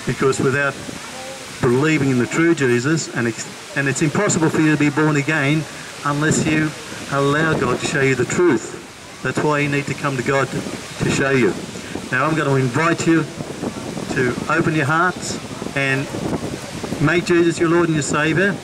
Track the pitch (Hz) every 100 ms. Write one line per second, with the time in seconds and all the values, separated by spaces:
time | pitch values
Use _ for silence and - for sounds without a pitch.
0 | - 127 139 131 143 139 139 - - -
1 | - - - - - - 117 123 156 156
2 | 139 127 113 - 170 156 131 120 131 160
3 | - - 117 113 - - - - 139 131
4 | 156 175 202 185 160 170 156 147 147 143
5 | 151 147 139 156 139 156 143 - - -
6 | 143 147 156 - 156 156 156 - - -
7 | - 139 139 143 160 156 131 123 - 147
8 | 135 127 120 - 175 120 - - - -
9 | - - 131 127 151 147 143 143 139 139
10 | 147 135 120 139 131 143 - - - -
11 | 139 135 139 135 104 - - - - -
12 | - 127 147 160 143 135 131 117 165 160
13 | 165 165 147 - - - - - - -
14 | - - 123 120 - 160 165 156 135 160
15 | 180 - - - - - - 139 139 135
16 | 143 - - - - - - - - -
17 | 147 175 165 175 170 160 165 170 165 156
18 | 139 151 156 156 202 170